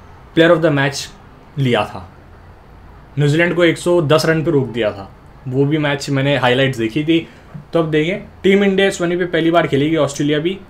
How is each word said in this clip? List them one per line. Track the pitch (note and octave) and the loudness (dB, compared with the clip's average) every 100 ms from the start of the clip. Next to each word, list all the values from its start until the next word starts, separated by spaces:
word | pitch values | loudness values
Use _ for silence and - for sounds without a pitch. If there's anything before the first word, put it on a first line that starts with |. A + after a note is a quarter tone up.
| - - - - | -20 -20 -4 2
player | E3 E3 | 4 4
of | E3 | 2
the | C#3+ | 0
match | C#3 C#3 - - - - - C#3+ | -2 -4 -12 -18 -20 -20 -14 -4
लिया | C3 G#2+ | 0 0
था। | F#2+ G2 F2+ - - - - - - - - - - C3+ | -2 -8 -18 -20 -20 -20 -20 -20 -20 -20 -20 -20 -12 -2
न्यूजीलैंड | D3 D#3 F3 | 0 2 0
को | E3+ | 2
एक | E3+ D#3 | 2 2
सौ | F3 F3 | 0 0
दस | C#3+ D3 D#3+ | 2 2 2
रन | D#3+ | 0
पे | D3+ | 0
रोक | C#3+ A#2 | 0 0
दिया | A#2 G#2 | -2 -2
था। | F#2+ G2 - - - B2+ | -4 -12 -20 -20 -16 -6
वो | B2+ | -2
भी | C#3+ D#3 | 0 0
मैच | D3 C#3 - | -2 -4 -2
मैंने | C3+ C#3 C3+ | -2 0 2
highlights | B2 B2 C3+ A#2 | 2 2 0 0
देखी | A2+ D3+ | -4 -2
थी। | D3+ E3 D#3+ - - - - | 0 -2 -2 -14 -20 -20 -4
तो | E3 | -2
अब | D#3+ | 0
देखें, | D3+ D#3+ G#3+ - - | 0 -2 -4 -10 -4
टीम | F#3+ G3 | 0 2
इंडिया | G3+ F#3+ G3 | 2 2 0
इस | F#3 | 0
वेन्यू | F3 F3 | -4 -2
पे | |
पहली | F3 E3+ E3 | -2 0 0
बार | E3+ D#3 | 0 0
खेलेगी। | C3+ D3+ D#3+ | 0 0 0
ऑस्ट्रेलिया | C3+ - D3 D3+ | -2 -2 -2 -2
भी | E3+ F#3+ - | -4 -8 -12